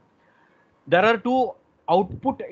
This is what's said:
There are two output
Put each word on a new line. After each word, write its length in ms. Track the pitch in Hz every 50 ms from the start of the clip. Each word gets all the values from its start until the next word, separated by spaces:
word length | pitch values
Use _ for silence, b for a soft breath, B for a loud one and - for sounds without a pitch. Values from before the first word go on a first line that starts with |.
| _ _ _ _ b b b b b b b b b b b _ - -
There 160 | 165 175 202
are 140 | 226 226 202
two 340 | - 240 254 262 247 190 - _ _ _ _ _ _ -
output 540 | 165 190 208 - - - - 269 - - 196 -